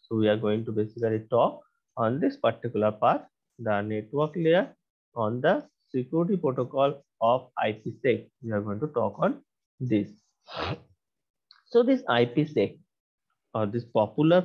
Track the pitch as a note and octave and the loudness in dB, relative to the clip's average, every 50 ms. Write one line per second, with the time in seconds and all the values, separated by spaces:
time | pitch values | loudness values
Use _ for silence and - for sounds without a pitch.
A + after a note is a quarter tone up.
0 | _ - A2+ A2 G#2+ G#2+ G#2 A2 A2 G#2 G#2 A2 A2+ A2+ G#2+ G#2+ G#2+ A2 - A#2 | _ -4 0 2 2 2 2 2 0 0 0 -2 -2 -4 -2 -2 -4 -4 -4 -4
1 | A#2 A2+ A2 A2+ A2 - B2 A#2 C3+ G#3 - - - _ _ _ _ _ - - | -2 -2 -2 -2 -2 0 2 2 4 2 0 -4 -16 _ _ _ _ _ -6 -2
2 | A2+ A2 A#2+ C#3+ G3+ C#4 C#4 - - A#2+ A#2 - - A#2+ - G#2 G#2+ G#2+ G#2+ - | -2 0 0 0 -2 -2 -2 0 -2 -2 -2 -2 -6 -6 -2 0 0 0 0 0
3 | B2 B2 D#3+ D4 - - _ _ _ _ _ - A#2 A2 G#2 G2+ G#2 G#2+ G#2+ G#2+ | 0 0 0 0 -4 -10 _ _ _ _ _ -8 -4 -2 -2 -2 -2 -4 -6 -6
4 | G#2+ G#2+ - C#3 D3+ D3+ D3+ F#3 E3 D#3+ E3 F3+ C4 C#4 - _ _ _ _ _ | -6 -6 -4 -4 -4 -2 -2 -2 2 2 4 2 2 0 -6 _ _ _ _ _
5 | _ _ - A#2+ A2+ G#2+ A#2 B2 C3 D#3+ G3+ D4 C#4+ - _ _ _ _ - C3 | _ _ -6 -4 -4 -2 -2 0 2 2 2 0 -2 -8 _ _ _ _ -6 -6
6 | B2+ C3 E3 E3 F3 F3+ G#3 F3+ E3 C#3 B2 C3 B2 - - C3+ C3+ C#3 C#3 - | -4 -2 -2 -2 0 0 0 -2 -2 -2 -2 -2 -4 -4 0 0 0 0 0 -4
7 | _ _ _ - A2+ A2+ B2 C3 - - - - A#2 A2 G#2+ G#2+ - A#2+ A2+ - | _ _ _ -2 0 2 2 0 -2 -6 -6 -4 -2 -2 -4 -4 -8 -12 -8 -2
8 | - C3+ A2 G2+ - - _ _ - A2+ A2 G#2 G#2 G#2+ G2+ G#2 C#3+ D#3 D3+ A#2+ | 0 0 0 0 -2 -10 _ _ -8 -6 -4 -4 -4 -4 -6 -6 -6 -4 -2 -2
9 | G#2+ G#2 G2+ - D#3+ G3 D4 - _ _ _ _ _ _ _ - C3+ B2 A2+ G#2 | -2 -2 -2 -2 -2 -2 -2 -4 _ _ _ _ _ _ _ -8 -4 0 0 0
10 | F#2+ - - _ _ _ _ _ _ - - - - - - - - _ _ _ | 0 -2 -8 _ _ _ _ _ _ -14 -10 -8 -6 -6 -6 -8 -12 _ _ _
11 | _ _ _ _ _ _ _ _ _ _ _ _ _ _ - A#3 B3 A#3 C4+ B3+ | _ _ _ _ _ _ _ _ _ _ _ _ _ _ 2 2 4 4 2 0
12 | - - A#2+ A#2+ A#2+ B2 - D#3 D3 D3 - A#2 G2+ F#2+ - - _ _ _ _ | 2 2 2 2 2 2 2 0 0 0 2 0 0 0 -2 -8 _ _ _ _
13 | _ _ _ _ _ _ _ _ _ _ - A2+ A2 G2+ G#2 A#2+ - - - A2+ | _ _ _ _ _ _ _ _ _ _ -4 -4 -2 -2 -2 -6 -6 -2 2 2
14 | G#2+ - - - D3+ D#3+ E3+ F#3 | 2 2 2 2 4 4 4 4